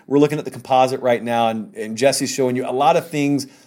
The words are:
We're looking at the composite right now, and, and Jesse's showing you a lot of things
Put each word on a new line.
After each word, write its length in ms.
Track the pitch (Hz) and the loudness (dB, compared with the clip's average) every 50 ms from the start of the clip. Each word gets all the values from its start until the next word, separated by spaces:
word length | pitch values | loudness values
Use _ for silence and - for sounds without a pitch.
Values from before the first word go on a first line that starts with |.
| _ | _
We're 100 | - 131 | 0 4
looking 220 | 143 147 147 151 151 | 4 4 4 2 -4
at 60 | - | -8
the 60 | 131 | -10
composite 480 | - 123 - - 131 127 131 127 131 131 | -12 -14 -2 0 4 4 4 2 0 -2
right 200 | - 123 120 113 | 0 0 0 0
now, 280 | 113 120 117 117 117 113 | -2 -2 0 0 0 0
and, 260 | 113 110 104 - - | 0 -4 -8 -10 -10
and 200 | 110 107 110 110 | -10 -10 -8 -4
Jesse's 360 | 110 131 139 131 - 139 127 | 0 2 2 2 2 -4 -4
showing 240 | - 139 131 123 127 | -2 -2 -2 -2 -2
you 120 | 123 123 | -2 -4
a 40 | - | -4
lot 240 | 123 131 143 160 170 | -2 2 2 2 2
of 120 | 165 - | 2 -2
things 380 | - 151 147 143 143 143 135 131 - - _ _ | -2 -4 -2 0 0 0 -2 -4 -8 -14 _ _